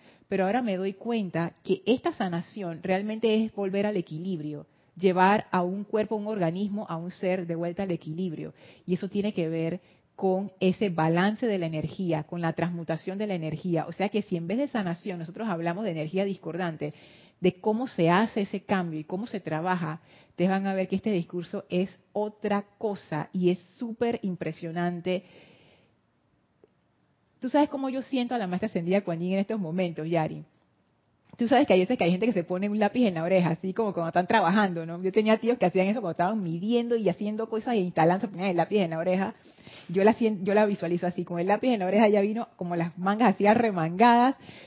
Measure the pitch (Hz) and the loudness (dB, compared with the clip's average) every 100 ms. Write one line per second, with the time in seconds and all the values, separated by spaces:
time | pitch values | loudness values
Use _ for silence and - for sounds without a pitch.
0 | - _ - 196 190 240 240 185 196 190 | -20 _ -4 0 2 0 0 -2 -4 -6
1 | 226 233 185 160 170 - - 185 - 254 | -4 -2 -2 -2 -4 -4 -2 -2 2 0
2 | 349 - 190 170 - 214 175 165 185 190 | 0 -2 -4 -4 -6 -8 -8 -6 -2 -2
3 | 214 220 226 220 220 - 196 196 208 208 | -2 -2 2 2 0 -2 -2 0 0 -2
4 | 170 156 185 175 151 147 156 _ _ - | -4 -6 -6 -4 -6 -10 -14 _ _ 0
5 | 185 180 185 214 - 185 180 196 202 214 | 2 6 6 6 2 0 0 -4 -2 -2
6 | 208 220 208 220 165 175 202 202 - 165 | 0 -2 -4 -2 -2 0 -4 -4 -6 -8
7 | 175 - 190 185 170 165 170 175 190 170 | -8 -4 -2 -2 -2 -4 -4 -4 -4 -4
8 | - 160 190 151 156 - - - - 180 | -6 -6 -6 -6 -10 -14 -20 -14 -4 -4
9 | 196 202 202 208 160 165 165 180 _ _ | -2 -2 -2 -2 -2 -2 -2 -4 _ _
10 | _ - 190 185 202 - 190 185 208 165 | _ -4 0 0 -2 0 2 2 0 2
11 | 160 170 196 220 240 196 165 156 156 - | 2 4 2 0 -2 0 -2 -4 -6 -4
12 | 185 156 151 175 165 160 - 170 160 160 | -2 -2 -4 -4 -2 -2 -2 -4 -4 -6
13 | - 196 214 180 160 156 185 160 151 170 | -4 -6 -4 -4 -4 -4 -2 -2 -2 -4
14 | 196 214 - 170 170 226 285 240 185 170 | -2 -2 -2 -4 -2 -2 -2 -2 -4 -4
15 | 214 175 165 - 214 170 170 175 220 160 | -6 -8 -8 -8 -4 -2 -2 -2 -4 -4
16 | 151 185 196 190 160 170 175 156 151 - | -2 0 -2 -2 -6 -4 -4 -4 -8 -8
17 | - - - - 180 - 214 220 254 - | -20 -20 -20 0 0 2 -2 0 -2 2
18 | 165 180 220 226 196 196 - 190 175 156 | 4 4 2 -2 -4 -4 -2 -2 -2 -6
19 | 151 185 240 196 156 156 180 180 156 165 | -6 -8 -6 -8 -6 -2 0 0 -2 -8
20 | _ - _ - 180 190 196 190 185 190 | _ -20 _ 0 2 2 0 -2 -2 -2
21 | 220 190 165 175 170 202 - - 190 - | 0 -2 -2 -8 -8 -10 -2 -2 -2 -6
22 | _ 208 214 208 214 202 202 - 220 190 | _ -4 -4 -4 -2 -2 -4 -6 -6 -6
23 | - 156 - 190 180 185 - - 233 226 | -6 -6 -4 0 2 2 -4 -10 -8 -2
24 | 233 - 196 175 - 156 170 170 175 175 | -2 -2 -4 -4 -6 -8 -8 -2 -2 -2
25 | 175 185 - - - - _ _ _ _ | -2 -4 -4 -20 -20 -20 _ _ _ _
26 | _ _ _ _ _ _ _ _ _ _ | _ _ _ _ _ _ _ _ _ _
27 | _ _ _ - 262 294 294 277 269 262 | _ _ _ -10 -2 2 2 0 -4 -4
28 | - 262 240 247 185 185 214 185 170 196 | -4 -2 -2 -2 -2 -2 -2 -4 0 0
29 | 196 165 180 190 190 220 165 180 175 160 | 0 -4 -2 -2 -2 -4 -4 -2 -2 -4
30 | 160 170 - 156 - _ _ _ _ _ | -2 0 0 -4 -16 _ _ _ _ _
31 | _ _ _ - 233 254 - 185 180 170 | _ _ _ -4 2 4 6 4 4 2
32 | 175 180 226 202 165 185 208 208 202 254 | 2 2 2 0 -2 -2 -2 0 0 4
33 | 233 170 170 190 175 160 185 190 214 175 | 2 2 2 4 4 0 -4 -2 -2 -2
34 | 165 175 185 226 170 202 202 170 165 170 | 0 0 2 2 4 4 2 0 -6 -4
35 | 185 220 214 220 226 247 180 190 190 233 | 0 2 4 2 2 2 2 2 0 0
36 | 190 160 214 220 175 170 208 240 233 233 | -2 0 0 0 -2 -4 0 0 2 0
37 | 196 - 208 214 226 220 233 226 180 170 | 0 0 -4 -4 -4 -4 -2 0 0 4
38 | 160 185 196 165 196 170 160 208 170 160 | 4 4 -2 -4 -2 0 2 2 0 -2
39 | 180 185 190 - - - - - - 175 | 0 0 -2 -6 -20 -20 -20 -20 -4 4
40 | 202 240 226 202 196 202 214 196 165 175 | 4 4 0 0 2 4 4 0 -2 -2
41 | 180 175 175 202 185 208 262 226 185 202 | -2 -4 -6 -2 0 2 2 0 2 4
42 | 214 208 202 220 - - 175 175 170 175 | 6 6 2 -2 -8 -8 -6 -2 -4 -2
43 | 185 214 226 196 202 233 226 185 160 180 | -2 4 4 4 4 4 4 0 -2 4
44 | 240 240 247 269 - - | 6 8 4 2 -10 -20